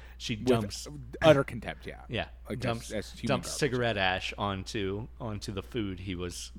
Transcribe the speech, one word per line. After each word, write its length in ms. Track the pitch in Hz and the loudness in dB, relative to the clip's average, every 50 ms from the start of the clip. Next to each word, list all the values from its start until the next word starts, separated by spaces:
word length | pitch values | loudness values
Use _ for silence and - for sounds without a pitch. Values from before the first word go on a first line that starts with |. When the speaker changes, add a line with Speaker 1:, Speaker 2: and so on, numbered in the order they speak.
| - - - | -16 -16 -14
Speaker 1:
She 180 | - - - 120 | -6 -4 -2 -2
Speaker 2:
With 80 | 104 120 | 2 4
Speaker 1:
dumps 420 | 127 120 113 107 101 - - - 139 147 147 127 117 - - | 6 6 6 4 0 -4 -8 -10 -10 -10 -12 -12 -10 0 6
Speaker 2:
utter 220 | 160 160 151 139 135 | 8 10 10 10 8
contempt, 420 | - - 117 98 92 78 - - | 2 -2 -6 -6 -6 -8 -8 -8
yeah. 140 | - 69 - 65 | -12 -12 -12 -8
Speaker 1:
Yeah, 180 | - 123 104 80 - - - - - | -4 -2 -2 -2 -4 -6 -12 -8 -8
Speaker 2:
Like, 100 | 110 123 | -4 -2
Speaker 1:
dumps, 300 | 131 120 117 117 - - | 0 0 0 -2 -4 -6
Speaker 2:
as, 220 | 107 104 95 - - | -4 -4 -4 -6 -8
as 60 | - | -4
human 80 | - | 0
Speaker 1:
dumps 200 | 120 135 - - - | 0 0 0 0 -2
Speaker 2:
garbage. 100 | - - | -2 0
Speaker 1:
cigarette 380 | 156 131 117 127 120 117 110 | 0 2 2 2 2 2 4
ash 360 | 101 95 92 92 92 - - - | 4 4 4 4 2 0 -4 -2
onto, 680 | - 104 101 98 95 92 - - 113 98 95 98 104 117 - - - | 0 0 0 0 -2 -4 -4 -2 -2 0 0 0 -2 -4 -6 -8 -8
onto 320 | 135 110 104 104 - - | -6 -6 -6 -6 -6 -6
the 100 | 101 95 | -4 -6
food 380 | - - - 123 104 98 92 90 | -6 -4 -2 -2 -2 -2 -2 -4
he 160 | 95 98 90 | -4 -4 -4
was 360 | 85 90 90 87 - - - - | -2 -2 -4 -4 -6 -10 -10 -10